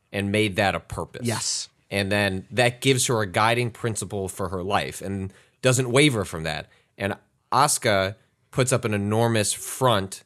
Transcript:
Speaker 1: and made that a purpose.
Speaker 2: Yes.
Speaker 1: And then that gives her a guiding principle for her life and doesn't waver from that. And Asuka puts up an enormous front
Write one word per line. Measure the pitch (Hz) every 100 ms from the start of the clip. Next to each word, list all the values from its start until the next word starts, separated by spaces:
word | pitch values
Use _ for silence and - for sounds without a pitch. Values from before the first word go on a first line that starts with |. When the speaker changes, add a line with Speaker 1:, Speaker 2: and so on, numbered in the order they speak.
| _
Speaker 1:
and | 101 101
made | 104 107 95
that | 98
a | 85
purpose. | - - 82 - 117
Speaker 2:
Yes. | 107 - - - _ _
Speaker 1:
And | 101 98
then | 104 101 95 -
that | 107 123 123
gives | 135 127 -
her | 113
a | 101
guiding | 98 110 117 120
principle | - 117 101 92 104 95
for | - 92
her | 92
life | 92 101 69 -
and | 95 98 95 - _ _
doesn't | 127 123 131
waver | 123 151 113
from | 90 82
that. | 80 76 - _ _ -
And | 98 - _ _ _
Asuka | 120 147 - 120 98 95 104 _ _ _
puts | - 123
up | 123
an | 113
enormous | 104 101 107 117 113 104
front | - - - 127 104 95 -